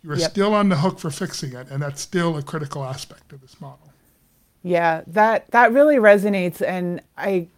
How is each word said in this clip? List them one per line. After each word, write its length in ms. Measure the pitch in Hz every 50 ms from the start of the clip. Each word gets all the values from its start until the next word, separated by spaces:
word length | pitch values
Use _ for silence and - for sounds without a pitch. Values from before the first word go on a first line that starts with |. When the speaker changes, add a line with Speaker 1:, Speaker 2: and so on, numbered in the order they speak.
Speaker 1:
You 100 | - 160
are 40 | 147
Speaker 2:
Yep. 140 | 160 165 156
Speaker 1:
still 240 | - 202 196 208 214
on 140 | 208 202 196
the 80 | 180
hook 220 | 143 156 190 185 -
for 100 | - 165
fixing 420 | 139 - 196 - - - - 135 123
it, 140 | 123 131 135
and 140 | 139 139
that's 180 | 147 143 139 -
still 360 | - - - 180 170 170 160
a 60 | 151
critical 420 | 139 - - 160 151 139 - 147 135
aspect 480 | 131 135 139 - - - - _ _
of 80 | 147 135
this 200 | 131 131 - _
model. 320 | - 135 135 _ _ 139 _ _ _ _ _ _ _ _ _ _ _ _ _ _
Speaker 2:
Yeah, 400 | _ 175 175 170 170 165 165 160 - -
that, 420 | 165 202 214 220 226 - - _
that 220 | - 240 247 226
really 240 | 226 269 285 302 294
resonates, 640 | 262 214 214 208 202 185 208 202 196 180 180 160 -
and 400 | - - 185 180 180 175 175 - _ _ _
I 320 | - 160 196 196 180 165 165 _